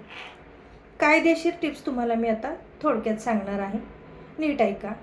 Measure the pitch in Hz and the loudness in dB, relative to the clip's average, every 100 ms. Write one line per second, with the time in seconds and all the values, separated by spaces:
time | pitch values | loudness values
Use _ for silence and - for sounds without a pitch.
0 | - - - - - - - - - - | -8 -16 -16 -18 -20 -20 -20 -20 -10 0
1 | 302 320 330 320 339 339 311 285 - 247 | 4 6 6 4 2 -2 -4 -4 -4 -2
2 | 240 226 226 220 269 339 - - 302 220 | 0 0 0 0 -4 -8 -12 -2 0 2
3 | 220 214 - 214 196 202 196 196 - - | 0 -2 0 0 0 -4 -4 -6 -8 -16
4 | - - - - 311 277 202 202 208 214 | -18 -18 -12 -4 0 2 2 0 -6 -10